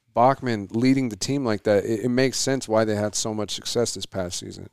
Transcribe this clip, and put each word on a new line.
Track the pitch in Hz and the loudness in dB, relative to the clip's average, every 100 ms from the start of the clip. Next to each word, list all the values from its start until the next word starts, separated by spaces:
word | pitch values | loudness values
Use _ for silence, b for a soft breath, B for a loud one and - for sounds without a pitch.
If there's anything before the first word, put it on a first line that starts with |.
| _ | _
Bachman | 117 127 135 127 110 95 | 2 4 4 -2 -4 -4
leading | 113 131 135 127 | 0 4 4 0
the | 101 | -4
team | - 139 | -4 -2
like | 123 104 | -2 0
that, | 110 101 | 4 4
it, | 101 113 | 2 -2
it | 123 | 0
makes | 123 135 - | 2 2 0
sense | 135 135 - | -2 -2 0
why | 110 | 2
they | 110 104 | 2 0
had | 104 | -2
so | - 113 | -2 -4
much | 107 101 | -4 -6
success | - - 123 113 | -8 -4 -2 -2
this | 98 - | -4 -8
past | 95 90 - | -6 -6 -8
season. | 98 95 95 | -10 -14 -18